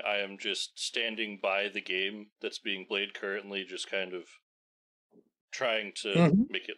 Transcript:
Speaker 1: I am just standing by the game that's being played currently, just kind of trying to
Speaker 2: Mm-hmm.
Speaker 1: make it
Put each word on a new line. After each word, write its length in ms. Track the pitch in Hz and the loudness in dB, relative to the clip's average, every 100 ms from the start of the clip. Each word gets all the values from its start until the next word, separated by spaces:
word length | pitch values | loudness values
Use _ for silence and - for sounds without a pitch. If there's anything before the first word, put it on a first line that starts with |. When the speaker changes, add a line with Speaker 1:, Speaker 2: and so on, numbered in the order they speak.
| 107 | 0
Speaker 1:
I 120 | 101 | 0
am 200 | 98 98 | -2 -4
just 400 | 104 95 - - | -2 -2 -4 -6
standing 600 | - 123 117 110 107 98 | -4 -2 -2 -2 -6 -2
by 260 | 98 98 101 | 0 2 0
the 120 | 101 | -4
game 460 | 95 92 98 107 104 - | -2 0 0 -4 -14 -8
that's 180 | 107 - | -8 -4
being 260 | 107 95 92 | -4 -4 -2
played 260 | 101 101 | -2 -2
currently, 500 | - 101 101 98 98 | -4 -4 -4 -4 -6
just 260 | 92 90 - | -6 -8 -4
kind 240 | 98 92 | -2 -2
of 100 | 90 80 - _ _ _ _ _ _ _ - _ _ - | -6 -10 -20 _ _ _ _ _ _ _ -20 _ _ -14
trying 400 | - 127 110 101 - | -2 0 0 -2 -6
to 60 | 107 | 2
Speaker 2:
Mm-hmm. 280 | 127 165 190 262 | 8 8 8 4
Speaker 1:
make 180 | - | 0
it 80 | - | -6